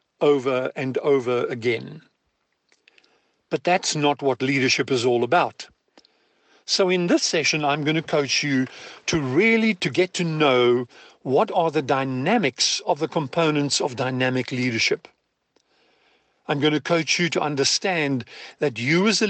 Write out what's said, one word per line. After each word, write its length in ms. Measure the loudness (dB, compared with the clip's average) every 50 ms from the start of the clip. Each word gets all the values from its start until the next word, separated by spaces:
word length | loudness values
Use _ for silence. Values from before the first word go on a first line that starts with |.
| _ _ _ 0
over 500 | 4 4 4 4 2 0 -2 0 -2 -4 -6
and 240 | -4 -6 -4 -4 -2
over 480 | 2 2 2 2 2 0 -2 0 -2
again. 560 | -4 -6 -4 -2 -2 -2 -2 -6 -12 -16 -18 _ _ _ _ _ _ _ _ _ _ _ _ _ _ _ _ _ _ _ _ _ _ _ _ _ _ _ _ _ -6
But 140 | -6 -2 0
that's 320 | 2 0 2 0 -2 -2
not 260 | 0 0 0 0 0
what 220 | 0 -2 0 0 0
leadership 480 | 0 0 0 2 0 0 0 0 -2
is 120 | -2 0 2
all 200 | 2 2 2 2
about. 440 | 2 2 2 2 0 -4 -10 -18 -20 _ _ _ _ _ -20 _ _ _ _ _ _ _ _ _ _ _ _ -8
So 220 | -4 0 0 2 2
in 180 | 2 0 2
this 160 | 2 2 2 0
session, 420 | 0 -2 0 0 0 -2 0 0
I'm 180 | 0 0 0 0
gonna 200 | 0 -2 -2 -2
coach 400 | 0 -2 -2 0 0 -2 -2 0
you 240 | 0 0 0 0 -2 -6 -18 -18 -20 -20 -12 -6
to 120 | -4 -2 -2
really 540 | -2 0 2 2 4 4 4 2 2 0 0
to 160 | -2 -4 -4
get 240 | 0 0 -2 -2 -2
to 100 | -4 -4
know 640 | -2 0 2 2 4 4 4 6 4 4 2 0 -6 -12 -20 -20 -20 _ _ -6
what 260 | 0 2 2 2 2 2
are 160 | 0 0 2
the 100 | 0 -2
dynamics 1000 | -2 0 -2 -2 0 -2 -4 -2 0 0 0 2 0 -2 -2 -2 -2 -2 -2 -4 -2
of 140 | -4 -2 -2
the 80 | -2
components 760 | -4 -2 -4 -4 -2 -2 0 0 2 2 0 0 0 0 -2
of 140 | -2 -4 -4
dynamic 560 | -4 -4 -2 0 0 0 0 0 -2 -2 -4
leadership. 560 | -4 -2 -2 -2 0 0 0 0 0 -2 _ -18 _ _ _ _ _ _ _ _ _ _ _ _ _ _ _ _ _ _ _ _ _ _ _ _ _ _ -6
I'm 120 | -4 -2 0
gonna 200 | 2 2 2 0
coach 380 | 0 0 0 0 0 0 0
you 120 | 0 0 0
to 120 | 0 -2
understand 840 | -2 -2 0 0 0 0 0 0 -2 -2 -2 0 0 0 -2 -2 -4 -8 -16 -20 -20 -18 -6 -2
that 180 | -2 -2 -2
you 300 | -2 -2 0 2 2 4
as 160 | 2 2 2 0
a 40 | -2